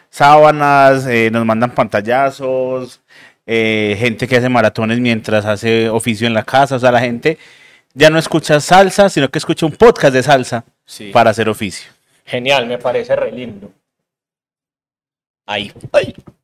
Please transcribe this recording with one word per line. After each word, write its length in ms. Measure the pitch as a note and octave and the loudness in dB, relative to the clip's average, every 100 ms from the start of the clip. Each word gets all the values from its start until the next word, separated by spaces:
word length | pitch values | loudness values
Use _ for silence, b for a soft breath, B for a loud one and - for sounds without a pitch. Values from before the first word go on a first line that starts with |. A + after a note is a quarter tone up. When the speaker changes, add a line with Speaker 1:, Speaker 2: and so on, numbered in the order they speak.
| B | B
Speaker 1:
Sábanas", 960 | - C#3+ D3+ D3+ D3+ D3 C#3+ C3+ C3+ C3 | 0 4 6 6 4 2 4 4 2 0
eh, 240 | A#2 A2+ | 0 0
nos 140 | A#2 A2+ | 0 -2
mandan 240 | A2 A#2+ - | -2 -2 -2
pantallazos, 1300 | A#2+ G#2+ G#2+ B2+ C#3 C3 C3 C3 B2+ C3 B2+ - b b b b - | -2 -4 -2 -2 -2 -4 -6 -4 -4 -8 -10 -18 b b b b -4
eh, 480 | A2+ A2 A2 G#2+ G2+ | -2 0 0 -2 -2
gente 280 | A#2+ A2 A#2 | -4 -4 -2
que 100 | B2 | 0
hace 120 | B2+ | 2
maratones 500 | B2 G#2+ - A2 A#2 | 2 0 -2 -4 -2
mientras 460 | B2 A2+ A2 G#2+ G#2 | -2 -4 -2 -2 -2
hace 420 | G#2 A2+ A2+ A2+ | -4 -2 0 0
oficio 360 | A2 B2 G#2 A#2 | -2 -4 -4 -2
en 80 | |
la 80 | A2 | -2
casa, 340 | - C3 C#3 C3 | 0 0 0 0
o 20 | |
sea, 120 | B2 | 2
la 80 | A#2+ | 2
gente 360 | B2 A#2+ D3+ D#3+ b b b b b | 0 -4 -4 -6 b b b b b
ya 160 | B2+ D#3 | 2 2
no 80 | D#3+ | 2
escucha 420 | D#3 E3 - D3+ | 0 -2 0 0
salsa, 480 | - F#3 F#3+ F#3+ G3+ | 4 4 4 2 2
sino 200 | - C3+ | 0 -2
que 80 | D#3+ | -4
escucha 300 | - D#3+ D#3+ | -6 -4 -4
un 60 | |
podcast 380 | - A#3 - D3+ C3 | 4 4 4 2 2
de 80 | |
salsa 420 | B2 C3+ B2+ A#2+ - _ _ | 2 0 0 -8 -10 _ _
Speaker 2:
Sí. 260 | - G#2 | -18 -2
Speaker 1:
para 180 | A#2 A2+ | 2 2
hacer 180 | G#2+ A2 | 2 -4
oficio. 440 | G#2+ G2+ - - _ _ _ - | -4 -8 -10 -20 _ _ _ -12
Speaker 2:
Genial, 400 | B2 B2 C#3 A#2+ | -6 -2 -2 -2
me 140 | A#2+ | -6
parece 360 | B2+ A#2+ A#2+ C3+ | -4 -4 -2 -4
re 160 | B2+ | -4
lindo. 380 | A#2 A#2+ G2+ G2 _ _ _ _ _ _ _ _ _ _ _ _ _ _ _ _ _ - | -8 -14 -16 -20 _ _ _ _ _ _ _ _ _ _ _ _ _ _ _ _ _ -10
Ahí. 260 | G#3 G#3 - - | -8 -8 -14 -4
Ay. 240 | - - - - _ | -4 -4 -10 -20 _